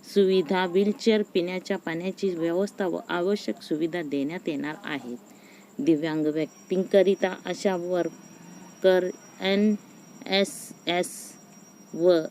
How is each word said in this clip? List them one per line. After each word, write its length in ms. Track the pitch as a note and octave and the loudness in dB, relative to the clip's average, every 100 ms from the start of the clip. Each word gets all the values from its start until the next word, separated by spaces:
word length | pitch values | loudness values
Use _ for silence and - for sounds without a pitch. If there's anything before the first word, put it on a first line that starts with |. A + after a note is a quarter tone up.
| - | 0
सुविधा, 520 | G3+ F#3+ F#3+ F#3 F#3 F#3 | 2 4 4 2 0 2
व्हीलचेअर, 560 | F3 G3+ G#3 A3+ G#3+ G#3 | 2 2 2 2 2 2
पिण्याच्या 440 | F#3 F3 F#3 F3+ F#3+ | -2 -2 -6 -4 -6
पाण्याची 500 | E3+ E3 F#3 F3+ G3 | -4 -6 -6 -2 -4
व्यवस्था 580 | F3 E3+ E3+ G3+ - F#3+ | 0 0 0 -2 -2 -4
व 120 | E3+ - | -4 -4
आवश्यक 540 | F3 F3 G#3 - G#3+ | -2 0 -2 -4 -10
सुविधा 400 | - D#3 D#3+ E3+ | -6 -4 -2 -4
देण्यात 460 | D#3 C#3 C#3 F3+ F3 | -4 -4 -4 -4 -6
येणार 260 | D3 C#3+ D#3 | -6 -6 -8
आहेत. 320 | - C#3+ B2 A#2+ - - - - - - | -8 -8 -8 -14 -16 -20 -20 -20 -20 -4
दिव्यांग 480 | C#3+ D3+ D#3+ D#3 D3+ | 2 2 0 -2 -2
व्यक्तींकरिता 1080 | D3+ D3+ - - F#3 F3+ G3+ F#3 G3 F#3 F#3 F3+ | -2 -4 -8 -4 -4 2 4 4 2 -2 -4 -8
आशा 300 | F3 G#3 F#3 | -2 -2 -2
वर्कर, 1300 | F3 F3+ E3 - - - - - - - F#3 F#3 F3+ - - - | -2 -2 -2 -6 -20 -20 -20 -20 -20 0 4 4 2 -6 -18 -6
एन 340 | F#3+ G3 G#3+ G#3 - - - - - | 0 2 4 2 -4 -20 -20 -18 -2
एस 460 | F#3+ G3 - - - - | 0 0 -4 -16 -10 -2
एस 260 | F3 - - - - - - - - - | -2 -2 -6 -16 -20 -20 -20 -20 -20 -14
व 180 | D#3+ F3 F3 D#3+ | 2 4 4 2